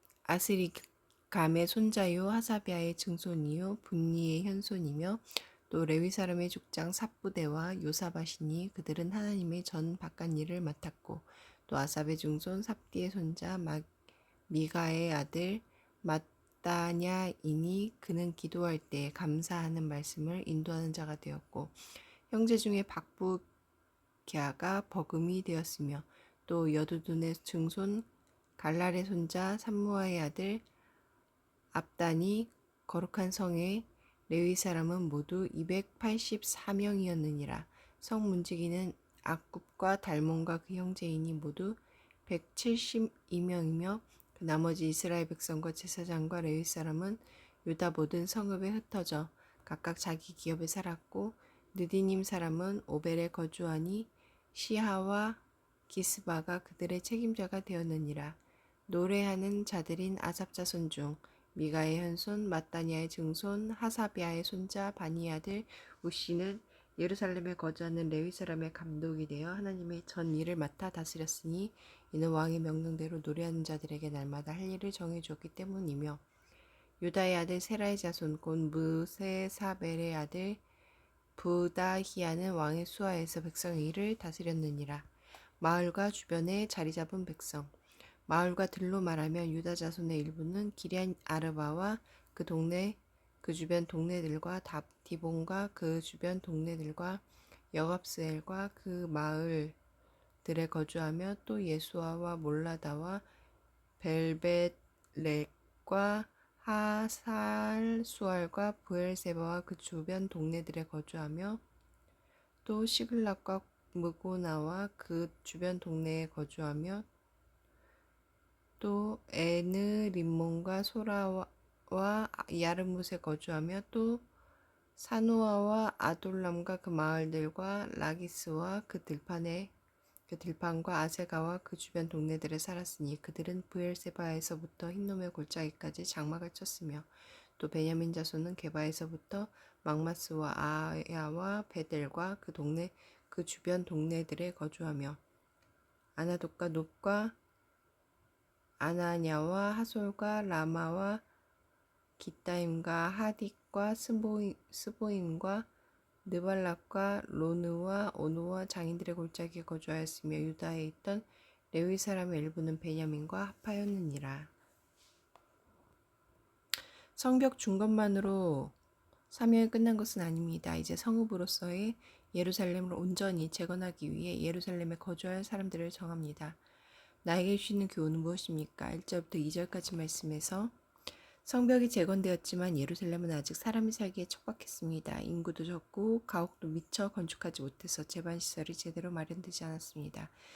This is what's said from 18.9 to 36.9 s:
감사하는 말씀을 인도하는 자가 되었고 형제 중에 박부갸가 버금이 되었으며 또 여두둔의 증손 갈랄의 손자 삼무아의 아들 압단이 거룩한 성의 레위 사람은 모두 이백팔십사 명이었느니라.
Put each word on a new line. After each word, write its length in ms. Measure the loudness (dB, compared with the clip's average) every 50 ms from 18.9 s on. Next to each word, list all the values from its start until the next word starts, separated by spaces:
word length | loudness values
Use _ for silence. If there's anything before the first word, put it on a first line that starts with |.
| -4 -2 -2 -2 -4
감사하는 720 | -2 0 2 2 0 0 0 -2 -2 0 0 0 0 0
말씀을 580 | -2 -2 -4 -4 -6 -4 -4 -2 -2 -2 -2 -2
인도하는 480 | 0 0 0 0 0 -2 -2 -2 -2
자가 220 | -2 -4 -4 -6 -6
되었고 560 | -6 -6 -8 -8 -8 -10 -10 -8 -8 -8 -8 -10 -18 -20 -18 -18 -18 -20 -20 -20 -20 _ -2
형제 260 | 2 4 6 6 6
중에 260 | 6 6 4 2 2
박부갸가 2000 | 2 0 -4 -10 -10 -10 _ -2 0 2 2 0 -2 -8 _ _ _ _ _ _ _ _ _ _ _ _ _ _ -14 -6 -2 -2 -2 -2 -2 -2 0 0 0 0 -2 -2
버금이 520 | -4 -4 -2 -2 0 0 2 2 0 0
되었으며 600 | 0 0 0 -2 -2 -2 -4 -4 -4 -2 -4 -4 -8 -10 -18 -20 -20 -20 _ _ _
또 280 | 0 2 2 4 4 4
여두둔의 640 | 4 2 2 0 -4 -2 0 0 2 2 0 -2 -4 -6
증손 580 | -4 0 2 2 2 0 0 0 0 0 -2 -4 -6 _ _ _ _ _ _ _ _ _
갈랄의 480 | -4 0 0 2 4 2 2 2 2 0
손자 520 | 0 0 0 0 0 0 0 0 0 0
삼무아의 600 | -2 -2 -2 0 2 2 2 2 2 2 2 2 2
아들 420 | 0 0 -2 -2 -2 -2 -2 -4 -6 _ _ _ _ _ _ _ _ _ _ _ _ _ _ _ _ _ _ _ _ _
압단이 800 | -4 -4 -4 -4 _ 2 4 4 6 4 4 4 4 2 0 -2 _ _ _ _ _ _ _ -4
거룩한 420 | -2 -2 -2 -2 0 0 0 0
성의 540 | 0 0 0 2 2 2 2 2 0 0 -2 -6 -16 _ _ _ _ _ _ 0
레위 240 | 2 4 6 4 4
사람은 540 | 4 2 2 2 2 2 2 2 2 0 0
모두 400 | 0 0 -2 0 0 0 0 -2
이백팔십사 1200 | -2 -4 -2 0 0 0 0 -4 _ -2 0 2 2 2 0 0 -2 -2 -2 -4 -4 -4 -2 0 2
명이었느니라. 920 | 2 4 4